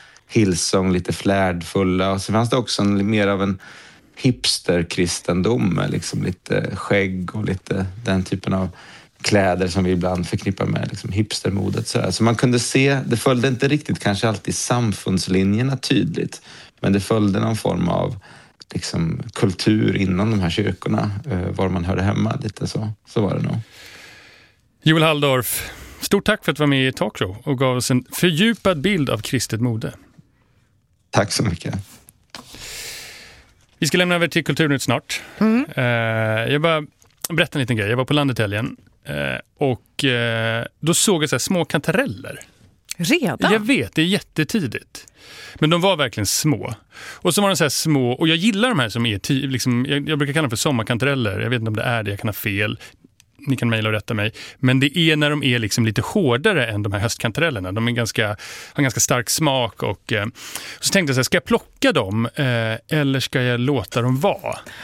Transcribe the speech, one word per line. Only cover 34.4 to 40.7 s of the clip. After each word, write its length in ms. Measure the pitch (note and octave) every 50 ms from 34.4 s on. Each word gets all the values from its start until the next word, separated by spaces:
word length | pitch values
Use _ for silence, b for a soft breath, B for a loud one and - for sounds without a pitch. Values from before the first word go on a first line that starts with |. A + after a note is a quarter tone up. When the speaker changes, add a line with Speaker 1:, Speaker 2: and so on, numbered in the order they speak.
| D3
Speaker 2:
Kulturnytt 380 | - C#3+ - D#3+ D3 C#3+ C3
snart. 400 | - - A#2+ C#3+ - - - - - - - -
Speaker 3:
Mm. 280 | G#3 A3 A3 B3 D4 - -
Speaker 2:
Eh, 80 | C#3+ B2+ A#2+ A#2+ A#2 A2+ A2+ A2+ A2 A2 A2 A2 A2 A2+ B2
jag 100 | C#3 D3
bara 200 | D#3 E3 D#3+ D3+ D3+ - _ _ _ _ _ _ - -
berättar 300 | E3+ D3+ E3+ - - D3+
en 40 |
liten 140 | B2+ A2+ A#2+
grej. 120 | G#2+ G2+ G#2
Jag 60 | A#2+
var 80 | B2+ B2+
på 100 | - B2+
landet 240 | D3 C#3+ C3+ A#2+ -
i 40 |
helgen, 340 | A2 G2 G2+ G#2+ B2 - - - - - _ _ _
eh, 100 | - D2 D2 C#2+ C2+ B1+ - - _ _ - D3 C3+
och, 360 | A#2+ - _ _ _ - C#3+
eh, 600 | C3 B2 A#2+ A#2 A#2 A2+ A2+ A2+ A2+ A2+ A#2 A#2 -